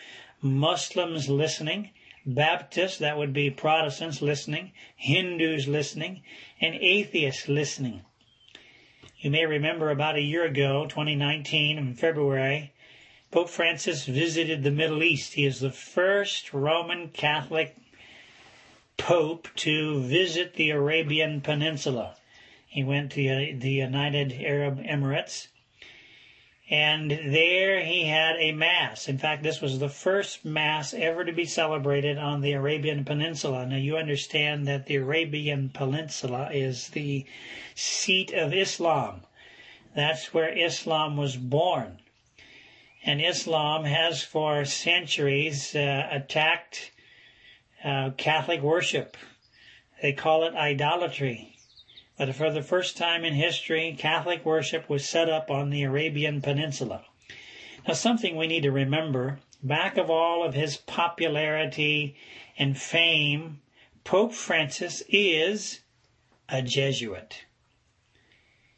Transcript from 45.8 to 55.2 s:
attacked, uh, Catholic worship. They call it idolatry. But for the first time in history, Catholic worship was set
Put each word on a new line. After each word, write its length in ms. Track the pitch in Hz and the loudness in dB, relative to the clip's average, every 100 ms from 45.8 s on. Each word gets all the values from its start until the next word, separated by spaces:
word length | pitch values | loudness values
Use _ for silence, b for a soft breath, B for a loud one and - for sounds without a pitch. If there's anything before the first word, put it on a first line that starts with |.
| 143 139 - | 0 0 -2
attacked, 800 | 143 135 156 156 170 - - - - B B B B B B B - | -4 -2 2 2 2 -4 -16 -16 -20 B B B B B B B -8
uh, 260 | 147 139 135 135 | -2 -2 -2 -2
Catholic 440 | 151 156 147 165 | 0 0 0 0
worship. 560 | 143 170 - 147 - - - - _ B B B B - | 2 2 2 -2 -4 -10 -20 -20 _ B B B B -4
They 100 | 147 | -2
call 300 | 139 160 160 | 0 2 4
it 140 | 165 165 | 2 0
idolatry. 960 | 147 139 147 175 170 139 139 113 - - - - - B B - | 0 0 2 2 0 -2 -4 -4 -12 -20 -20 -20 -20 B B -4
But 160 | 135 | -4
for 160 | 131 156 | 0 0
the 120 | 151 | 0
first 340 | 143 180 180 - | 0 0 0 -2
time 300 | 170 170 165 | -2 0 0
in 80 | |
history, 600 | 143 170 - - 160 165 147 | 2 2 0 -2 -2 -2 -2
Catholic 440 | 156 160 160 170 | 0 0 0 -2
worship 460 | 160 160 143 160 - | 2 2 2 -4 -2
was 180 | 143 143 | -2 0
set 220 | 165 | 2